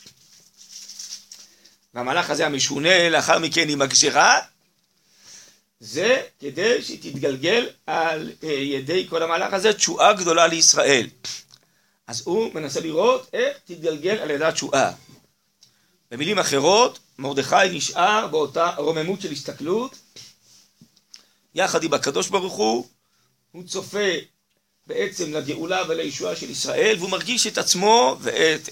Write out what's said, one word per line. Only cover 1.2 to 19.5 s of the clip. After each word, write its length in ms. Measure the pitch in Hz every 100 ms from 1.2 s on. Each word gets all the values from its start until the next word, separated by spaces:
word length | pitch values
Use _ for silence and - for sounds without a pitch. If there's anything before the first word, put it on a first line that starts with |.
| _ - - _ _ _ _
והמהלך 360 | 120 127 165 170
הזה 160 | 151 156
המשונה 640 | 139 - 139 160 185 170
לאחר 300 | 156 135 160
מכן 300 | 160 165 151
עם 120 | 143
הגזרה, 580 | 135 - 151 135 196 269 - _ _ _ _ _ _ _ - - - _ _ _
זה 420 | 113 131 214 262 - _
כדי 420 | 143 147 214 247
שתתגלגל 880 | - - - 139 143 127 156 233 - - -
על, 440 | 165 165 156 - -
אה, 60 | 156
ידי 580 | 139 139 135 131 185 185
כל 140 | 165
המהלך 300 | 165 170 190
הזה 200 | 196 214
תשועה 400 | - - 175 185
גדולה 340 | 202 170 165 170
לישראל. 600 | 165 156 151 127 131 101 _ - - - _ _ _ _ _ -
אז 140 | 117 -
הוא 280 | 202 226
מנסה 260 | 139 143 147
לראות 500 | 160 156 226 254 -
איך 240 | 208 269 277 -
תתגלגל 520 | 165 160 151 175 214
על 140 | 151
ידה 200 | 143 160
תשועה. 400 | 160 139 139 104 - _ - _ _ _ _ _ _ _ _ -
במילים 280 | 120 160 196
אחרות, 600 | 156 139 151 208 254 - _ -
מרדכי 380 | 143 139 135 185 190
נשאר 560 | 165 - 175 185 214 202
באותה 440 | 156 143 160 170 147
רוממות 440 | 147 160 160 196
של 100 | 175
הסתכלות, 640 | 143 -